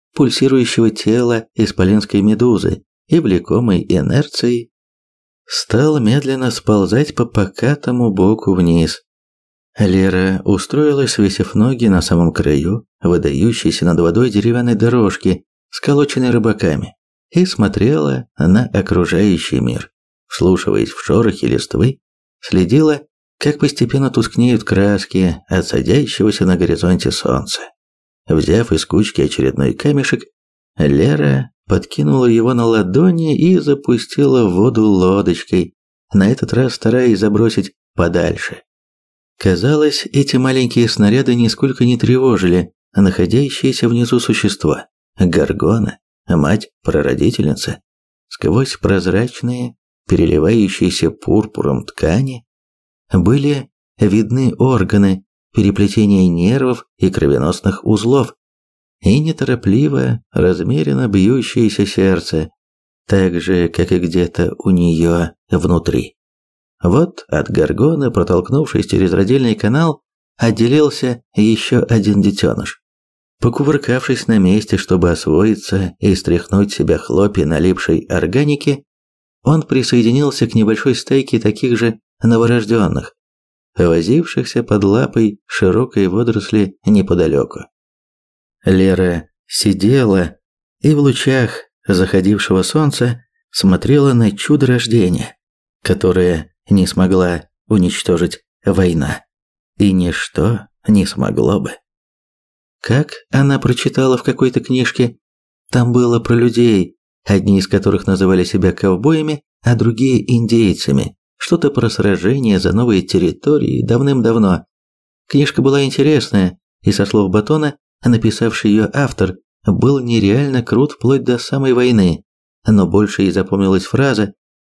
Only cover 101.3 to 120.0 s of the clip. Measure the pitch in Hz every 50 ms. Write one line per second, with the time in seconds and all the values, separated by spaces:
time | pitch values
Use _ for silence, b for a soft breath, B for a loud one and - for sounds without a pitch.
101.3 | - - 57 64 98 - - - - - _ _ _ _ _ _ _ _ _ _
102.3 | _ _ _ _ _ _ _ _ _ _ - - 110 135 156 - - - - _
103.3 | - 135 139 139 139 131 - 127 127 - - 135 - - 135 131 127 123 - -
104.3 | 123 - 135 127 - 139 - - 127 127 123 - - - 127 120 120 _ _ _
105.3 | _ _ _ _ _ _ _ _ - 127 123 123 120 123 123 120 120 117 117 -
106.3 | 120 120 117 120 110 117 120 117 110 98 87 85 - _ _ _ _ _ _ -
107.3 | 101 95 95 101 101 98 95 - - 98 - 104 98 92 - - 98 92 98 92
108.3 | 95 92 90 90 - 98 92 90 87 - - 98 92 90 110 151 160 160 156 156
109.3 | 151 143 - _ _ _ _ 120 123 113 107 117 113 110 131 135 127 113 - -
110.3 | 127 117 117 107 117 113 113 98 85 - - - 69 69 - 95 - _ _ _
111.3 | _ _ - - 175 165 - 143 - 127 117 113 - - 98 104 98 85 85 101
112.3 | 135 139 127 110 101 90 92 90 87 107 123 120 107 95 90 - - 95 90 85
113.3 | - - - 139 151 147 - - 135 127 120 - 113 123 135 139 139 131 110 117
114.3 | 113 117 107 95 90 78 - _ _ _ _ _ _ _ _ _ _ _ _ _
115.3 | - 143 147 139 - - 131 135 135 143 139 131 135 - 135 147 156 135 - -
116.3 | - 101 92 90 - - _ _ _ _ _ - 101 - 101 98 - 107 101 95
117.3 | 92 107 107 - 156 156 151 147 143 - _ _ _ _ - 120 120 117 113 110
118.3 | - - 117 113 - - - 107 104 107 107 - - 139 143 123 - - 98 92
119.3 | 92 - _ _ _ _ _ - 95 - 98 127 143 135